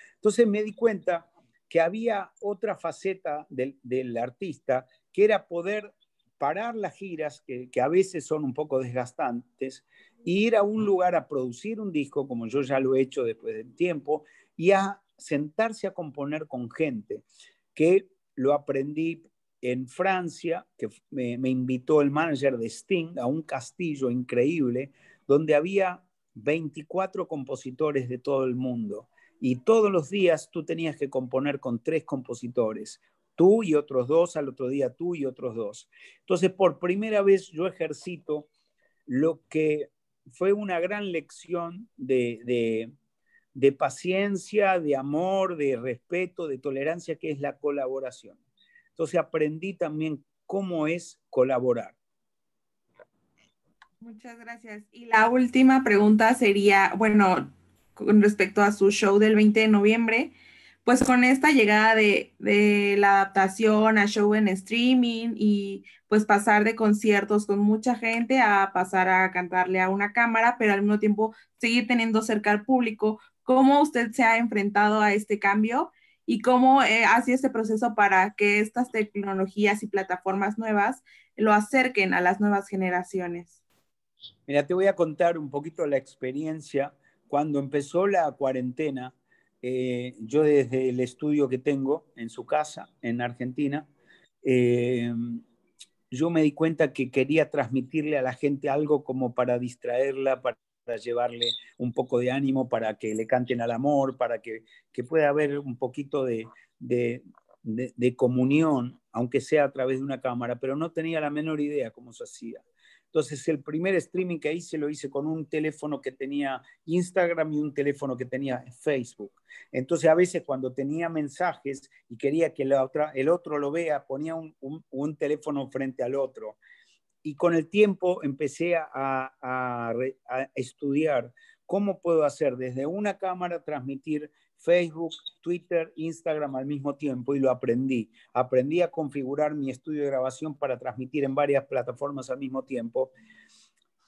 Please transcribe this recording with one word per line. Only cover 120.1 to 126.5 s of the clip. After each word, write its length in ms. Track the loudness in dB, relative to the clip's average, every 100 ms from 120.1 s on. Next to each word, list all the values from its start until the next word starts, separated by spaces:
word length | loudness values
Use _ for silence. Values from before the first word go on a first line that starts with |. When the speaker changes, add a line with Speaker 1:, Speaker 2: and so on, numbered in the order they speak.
| 4
Speaker 1:
veces 280 | 4 0
cuando 280 | -6 -6 -6
tenía 380 | -6 -6 -4 -4
mensajes 840 | -4 -6 -4 -4 -4 -10 -12 -16 _ _
y 80 | -6
quería 380 | -2 0 0
que 100 | -2
la 220 | 0 0 0
otra, 260 | -2 -4
el 140 | -2 0
otro 320 | 0 -2 -4
lo 100 | -4
vea, 360 | -4 -4 -4 -6
ponía 300 | -8 -8 -10
un, 200 | -12 _
un, 240 | -14 -14 -12
un 260 | -8 -8 -4
teléfono 520 | -4 -4 -4 -6 -6
frente 340 | -6 -8 -6
al 120 | -6 -4
otro. 400 | -6 -8 -16